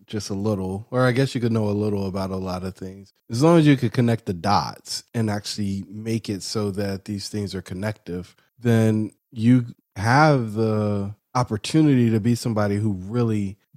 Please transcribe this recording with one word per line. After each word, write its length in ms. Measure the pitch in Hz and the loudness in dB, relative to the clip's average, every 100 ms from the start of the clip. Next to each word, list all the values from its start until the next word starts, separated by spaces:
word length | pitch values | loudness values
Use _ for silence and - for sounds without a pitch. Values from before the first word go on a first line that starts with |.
| _ | _
just 220 | 107 - | -8 -6
a 40 | |
little, 540 | 98 107 98 95 98 113 | -4 -2 -2 -4 -6 -4
or 100 | 127 | 0
I 100 | 127 | 2
guess 240 | 123 135 123 | 2 0 0
you 60 | |
could 100 | 113 | 0
know 160 | 113 107 | 0 0
a 40 | |
little 360 | 104 104 101 98 | 0 -2 -2 -4
about 220 | 95 95 | -6 -6
a 80 | 95 | -6
lot 260 | 92 90 | -6 -6
of 120 | 92 - | -8 -10
things. 360 | 95 98 95 _ _ | -14 -16 -20 _ _
As 140 | 113 | 2
long 160 | 160 170 | 6 6
as 80 | 147 | 6
you 80 | 135 | 4
could 160 | 117 | 2
connect 360 | - 120 113 - | 2 2 0 -2
the 60 | |
dots 720 | 87 90 98 64 - - - - | -4 0 0 0 -8 -12 -12 -8
and 160 | 120 110 | -4 -2
actually 540 | 104 - - 101 98 92 | -2 -6 -6 -4 -4 -8
make 400 | 107 113 113 - | -10 -4 -4 -4
it 120 | 98 | -8
so 300 | - 113 104 | -6 -4 -4
that 320 | 95 101 95 | -4 -6 -6
these 240 | - 101 - | -8 -8 -8
things 260 | 104 98 | -6 -6
are 80 | 95 | -8
connective, 720 | - 90 107 107 - 90 90 _ _ _ | -10 -8 -8 -8 -10 -10 -10 _ _ _
then 540 | 120 113 110 107 107 - _ | 2 4 4 2 -4 -10 _
you 360 | 117 113 127 120 - _ 107 | 0 4 4 2 -8 _ -6
have 560 | 107 135 156 139 113 | 2 6 6 4 0
the 600 | 104 110 107 104 101 101 104 _ | -2 0 0 0 -2 -4 -10 _
opportunity 760 | 127 120 107 - 156 151 131 117 | -2 -2 -4 0 2 4 4 4
to 120 | 110 | 2
be 140 | 110 117 | 2 0
somebody 420 | 123 107 104 101 | 0 0 0 0
who 160 | 107 | -2
really 640 | 95 95 120 117 107 98 98 _ | -4 -4 -2 0 0 -4 -8 _